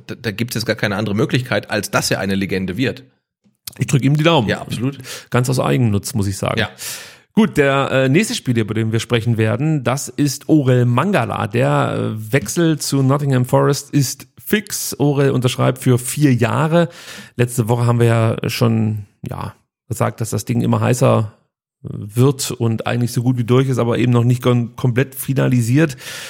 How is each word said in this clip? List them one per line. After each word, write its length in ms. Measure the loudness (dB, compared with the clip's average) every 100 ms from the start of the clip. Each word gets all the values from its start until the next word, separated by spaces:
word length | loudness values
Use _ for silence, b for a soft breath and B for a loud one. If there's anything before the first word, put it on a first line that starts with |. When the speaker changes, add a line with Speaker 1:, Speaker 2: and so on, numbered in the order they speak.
| -12
Speaker 1:
da, 80 |
da 180 | -10 -8
gibt's 220 | -6 -6
jetzt 120 | -4 -4
gar 100 | -2
keine 200 | -2 -2
andere 200 | -2 -2
Möglichkeit, 560 | 0 -2 -2 -4 -2
als 180 | -6 -2
dass 220 | -4 -2
er 80 | -4
eine 160 | -2 -2
Legende 420 | -2 -4 -4 -2
wird. 260 | -4 -4 -14 _ _ _ _ _ -18 -8
Speaker 2:
Ich 80 | -2
drück 160 | 0
ihm 120 | 2 2
die 80 |
Daumen. 240 | 4 2 2
Speaker 1:
Ja, 140 | -4
absolut. 380 | -6 -6 -6 -6 B B B
Speaker 2:
Ganz 180 | -2 0
aus 100 | 0
Eigennutz, 540 | 0 2 2 0 -2
muss 140 | -4 -4
ich 100 | -2
sagen. 220 | -2 -2
Speaker 1:
Ja. 100 | -4 -6 B B B B B
Speaker 2:
Gut, 240 | 2 2 4
der, 320 | 2 2 2
äh, 180 | 2 4
nächste 260 | 2 2 -4
Spieler, 260 | -2 -2
über 140 | -2 -2
den 160 | -2
wir 80 | -2
sprechen 380 | 0 -2 0 0
werden, 460 | 0 0 0 0
das 240 | 0 -4 -6
ist 420 | -2 -2 -2 2
Orel 360 | 2 4 4 4
Mangala. 640 | 2 2 0 0 -4 -2
Der, 680 | 0 2 2 0 -2 -4 -6
äh, 160 | -4
Wechsel 440 | -4 -2 0 2 0
zu 240 | 0 2
Nottingham 440 | 2 2 2 0 2
Forest 440 | 2 2 0 -2
ist 380 | 0 0 -4 -16 -20
fix. 600 | -2 -2 -2 -8 -8 -2
Orel 320 | 0 2 2
unterschreibt 480 | 2 0 0 0 0
für 180 | 2 2
vier 360 | 0 0 2
Jahre. 560 | 4 2 0 2 2 0 B B B B -2
Letzte 320 | -2 0 0
Woche 180 | 2 2
haben 140 | 4
wir 80 | 4
ja 420 | 4 2 0 -4
schon, 560 | 0 2 2 0 -2 -8 _ -12
ja, 280 | -10 -12 -14 _ _ _
gesagt, 340 | -2 -2 -2
dass 80 | -6
das 160 | -6 -2
Ding 160 | -2
immer 200 | 0 0
heißer 500 | 2 2 4 2 0 -8 _ _ _ _ -14
wird 640 | -12 -6 2 2 2 -6
und 380 | -2 -2 -2 -2
eigentlich 240 | -2 -2
so 100 | 0
gut 160 | 0 0
wie 60 |
durch 260 | 2 2 4
ist, 80 | 0
aber 220 | 0 2
eben 120 | 2
noch 120 | 4
nicht 200 | 4 2
kom-, 320 | 2 2 0 -2
komplett 380 | 0 0 -2
finalisiert. 840 | -6 -4 0 2 2 2 2 2 -2 B B